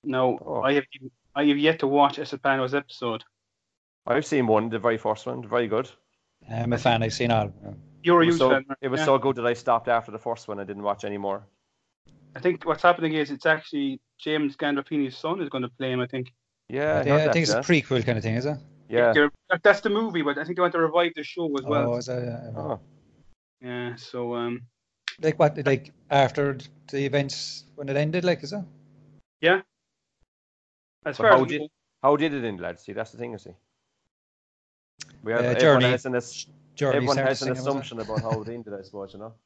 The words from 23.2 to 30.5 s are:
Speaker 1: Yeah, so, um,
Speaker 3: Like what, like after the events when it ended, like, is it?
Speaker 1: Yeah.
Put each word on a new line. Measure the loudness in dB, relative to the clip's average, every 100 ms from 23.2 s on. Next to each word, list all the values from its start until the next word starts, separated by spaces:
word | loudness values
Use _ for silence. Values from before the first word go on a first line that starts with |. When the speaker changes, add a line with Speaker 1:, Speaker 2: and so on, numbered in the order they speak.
| -20 _ _ _
Speaker 1:
Yeah, | -12 -8 -8 -12
so, | -12 -8 -6
um, | -4 -4 -6 -12 _ _ _ -14 -4
Speaker 3:
Like | -4 4
what, | 2 4
like | 0 0 -2 _ _
after | 4 4 2 -2 -4 -12 -20 -8
the | -4 0
events | 0 -2 -6 -10 -14 -18 -12
when | -4
it | -2
ended, | 0 0
like, | 0 -2
is | -4
it? | -10 -12 -18 _ _ _ -20 _ _
Speaker 1:
Yeah. | 2 2 0 _ _ _ _ _ _ _ _